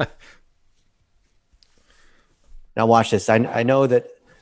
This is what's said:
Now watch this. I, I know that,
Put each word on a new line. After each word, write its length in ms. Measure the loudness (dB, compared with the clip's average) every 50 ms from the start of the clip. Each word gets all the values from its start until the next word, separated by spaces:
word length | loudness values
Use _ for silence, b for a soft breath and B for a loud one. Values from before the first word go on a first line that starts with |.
| -8 -10 -10 b b b b b b _ _ _ _ _ _ _ _ _ _ _ _ _ _ _ _ _ _ _ _ _ _ _ _ _ _ _ _ _ _ _ _ _ _ _ _ _ _ _ _ _ -20 -20 -20 -12 _ -2
Now 80 | 2
watch 260 | 2 4 2 2 2
this. 160 | -2 -2 0 2
I, 80 | 2 2
I 240 | 0 -2 -4 -4 -2
know 240 | 0 0 0 0 2
that, 200 | 0 0 -2 -4 -10 -20 _ b b b